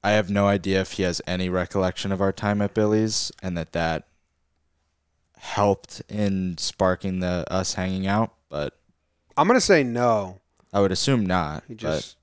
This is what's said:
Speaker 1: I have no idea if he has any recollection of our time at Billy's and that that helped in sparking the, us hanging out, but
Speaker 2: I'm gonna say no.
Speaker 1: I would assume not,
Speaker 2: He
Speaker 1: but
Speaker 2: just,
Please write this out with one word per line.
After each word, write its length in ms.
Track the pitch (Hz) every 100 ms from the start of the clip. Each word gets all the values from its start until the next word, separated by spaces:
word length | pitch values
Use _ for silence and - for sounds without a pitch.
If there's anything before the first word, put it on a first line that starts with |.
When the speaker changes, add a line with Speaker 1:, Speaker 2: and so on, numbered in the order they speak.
Speaker 1:
I 80 | 101
have 160 | 107 95
no 160 | 101 101
idea 320 | 101 98 95
if 120 | 92
he 100 | -
has 180 | 92 85 -
any 220 | 92 90
recollection 640 | 90 87 98 92 - 98
of 80 | 95
our 120 | 98
time 280 | - 104 104
at 120 | 101
Billy's 560 | 110 107 107 110 104 - -
and 140 | 92 85
that 160 | 80
that 340 | 85 82 80 - _ _ _ _ _ _ _ _ _ _ _ _ _
helped 640 | - - 101 95 - - -
in 480 | 104 101 95 92 85
sparking 640 | - - 92 92 95 92
the, 240 | 90 90 -
us 240 | 92 95
hanging 320 | - 92 95 95
out, 280 | 104 113 _ _
but 300 | 73 73 _ _ _ _ _ _ -
Speaker 2:
I'm 100 | 175
gonna 140 | 247
say 220 | - 170
no. 580 | 127 120 120 110 92 95 _ _ _
Speaker 1:
I 80 | 101
would 120 | 98
assume 340 | 92 - 127 95
not, 380 | 90 76 78 -
Speaker 2:
He 80 |
Speaker 1:
but 60 | 110
Speaker 2:
just, 360 | 92 76 - -